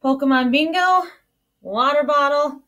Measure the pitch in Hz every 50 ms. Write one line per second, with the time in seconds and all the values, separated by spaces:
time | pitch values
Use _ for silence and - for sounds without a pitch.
0 | - 269 269 269 277 269 269 254 254 247 240 285 311 320 330 359 359 370 370 359
1 | 359 349 - _ _ _ _ _ _ _ _ _ _ 185 196 226 254 269 294 294
2 | 294 240 294 - 285 277 190 196 294 294 277 - _